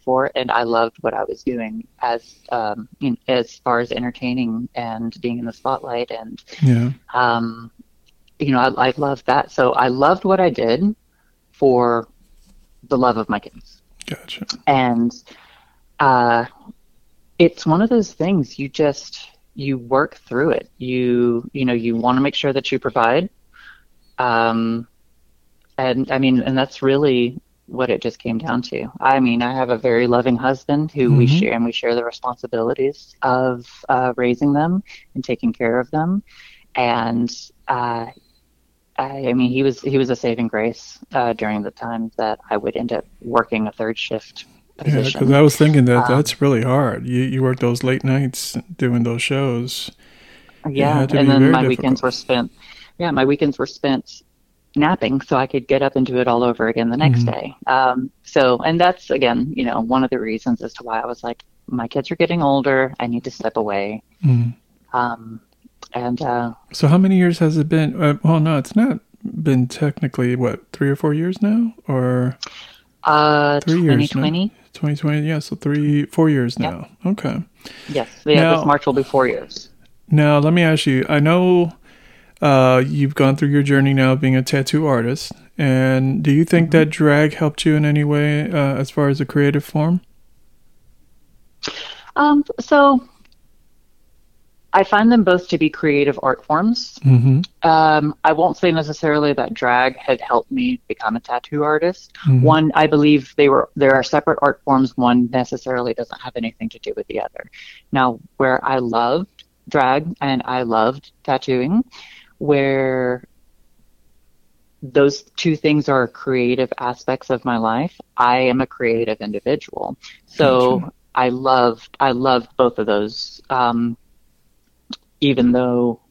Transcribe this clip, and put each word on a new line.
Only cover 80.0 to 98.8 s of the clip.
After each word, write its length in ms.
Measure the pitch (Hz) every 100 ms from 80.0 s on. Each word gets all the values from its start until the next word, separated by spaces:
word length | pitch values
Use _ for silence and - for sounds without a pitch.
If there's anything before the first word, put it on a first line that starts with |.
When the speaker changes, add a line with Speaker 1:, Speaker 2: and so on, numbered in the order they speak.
| -
Speaker 2:
now, 300 | 151 147 147
let 140 | 151
me 80 | 175
ask 240 | 165 156 147
you, 200 | 131 -
I 100 | 147
know, 540 | 151 180 180 180 170 - - - - _ _ -
uh, 400 | 151 135 127 127 135
you've 260 | 147 139
gone 220 | 143 135 139
through 140 | 143
your 140 | 143
journey 300 | 139 139 139
now 220 | 135 131 131
being 200 | 131 131
a 60 |
tattoo 460 | 127 139 135 151 156
artist, 460 | 123 117 139 - - - -
and 640 | 139 131 131 131 135 135
do 80 | 151
you 140 | 143 165
think 240 | 165 160
Speaker 1:
Mm-hmm. 80 | 165
Speaker 2:
that 100 | 151
drag 440 | - 151 147 151
helped 320 | - 151 - 160
you 100 | 151
in 80 | 147
any 180 | 147 147
way, 440 | 147 147 147 151
uh, 260 | 160 139 131
as 120 | 139
far 200 | - 143
as 100 | 139
a 60 | 135
creative 380 | 147 143 147 -
form? 340 | 151 160 180 - _ _ _ _ _ _ _ _ _ _ _ _ _ _ _ - - - - - -
Speaker 1:
Um, 280 | 294 294 - -
so 480 | - 294 277 254 - _ _ _ _ _ _ _ _ _ _ _ _ _ _ _ _
I 100 | 185
find 280 | 190 208 226
them 120 | 240
both 260 | 185 180 -
to 80 | 160
be 120 | 156
creative 480 | - 156 143 143 -
art 220 | 135 127 -
forms. 520 | 156 214 240 - -
Speaker 2:
Mm-hmm. 380 | 135 123 131 135 185 _ 165
Speaker 1:
Um, 460 | 160 156 151 151 -
I 80 | 156
won't 260 | 156 175 -
say 140 | 180
necessarily 600 | 165